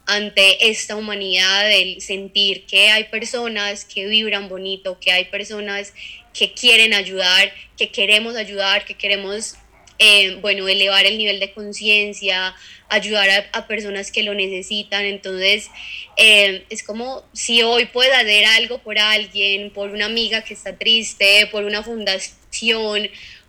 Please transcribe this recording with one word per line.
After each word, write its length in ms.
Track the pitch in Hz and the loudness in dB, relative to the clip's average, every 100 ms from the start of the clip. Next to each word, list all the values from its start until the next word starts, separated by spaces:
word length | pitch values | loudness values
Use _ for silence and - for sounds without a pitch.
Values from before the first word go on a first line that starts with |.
| - | -4
ante 640 | 208 208 196 196 185 226 | -4 -2 4 4 6 2
esta 280 | 214 - 214 | 0 -6 -8
humanidad, 760 | 214 202 190 185 185 196 208 | -6 -6 -2 2 2 2 4
el 280 | 196 185 180 | 2 2 -4
sentir 640 | - 196 196 202 196 190 - | -8 -8 -4 -2 -2 -2 0
que 240 | 196 208 | 4 4
hay 140 | 214 | 4
personas 800 | 214 220 226 247 233 214 202 208 | 0 -6 -6 -6 -6 -6 -6 -8
que 220 | - 202 202 | -10 -8 -2
vibran 420 | 220 214 202 196 | 0 0 -4 -6
bonito, 500 | 185 190 190 190 180 | -10 -10 -8 -10 -4
que 120 | 190 | 0
hay 140 | 180 180 | 0 0
personas 680 | 202 202 208 208 202 202 - - - _ | -8 -10 -10 -8 -10 -10 -16 -20 -20 _
que 180 | - 202 | -4 -4
quieren 400 | - 247 226 220 | 0 2 4 4
ayudar, 600 | 202 185 190 185 185 196 - - - | 2 -2 -2 2 2 2 -2 -14 -8
que 120 | 214 | -6
queremos 460 | 240 202 214 226 240 | -2 2 2 0 -8
ayudar, 480 | 202 196 196 202 | -6 -2 0 0
que 100 | - | -2
queremos, 600 | 196 208 202 190 208 - - _ _ _ - | -8 -4 -4 -4 -8 -8 -14 _ _ _ 2
eh, 380 | 214 202 190 185 | 6 6 4 -2
bueno, 260 | 202 196 190 | -2 -2 0
elevar 380 | 196 196 196 196 | 0 2 4 4
el 100 | 220 | 2
nivel 220 | 208 196 | -2 -2
de 140 | 196 | -4
conciencia, 1000 | 220 208 202 214 208 208 202 190 185 185 - - - - | -8 -12 -6 0 0 0 -4 -4 -2 -4 -8 -20 -16 -2
ayudar 420 | 208 202 214 196 | -2 0 2 4
a, 280 | 202 - 226 | 2 0 -8
a 80 | 214 | -6
personas 440 | 214 208 196 202 | -8 -6 -8 -6
que 140 | 220 | -4
lo 100 | 208 | -4
necesitan. 680 | 202 190 190 190 208 208 202 | -4 -4 -6 -8 -8 -6 -4
Entonces, 680 | 202 202 196 185 185 214 - - - - - - | -4 -6 -8 -2 0 0 -4 -18 -14 -14 -6 4
eh, 500 | 220 208 196 190 - | 6 8 4 0 -8
es 140 | 220 | -12
como, 420 | - 220 254 269 - | -10 -8 -8 -10 -12
si 300 | - - 233 | -8 0 2
hoy 240 | 226 240 247 | 4 2 0
puedes 260 | 247 262 | 2 2
hacer 320 | 262 214 208 | 4 4 4
algo 340 | 214 226 226 190 | 6 4 2 -6
por 200 | 214 214 | -4 0
alguien, 720 | 214 214 202 202 202 196 202 | 2 2 -2 -2 -2 -2 -6
por 200 | 202 202 | -8 -8
una 160 | 208 208 | -4 -4
amiga 360 | 233 214 220 | -2 -2 -4
que 120 | 220 | -6
está 220 | 208 196 185 | -14 -14 -6
triste, 720 | 226 226 214 - 196 208 208 | 0 0 0 0 4 6 4
por 140 | 208 | -2
una 180 | 208 208 | -4 -4
fundación, 1300 | 220 226 202 190 - - - - 226 226 214 208 208 - - - | -6 -6 -4 -4 -6 -16 -12 -6 -2 0 0 -4 -6 -12 -20 -20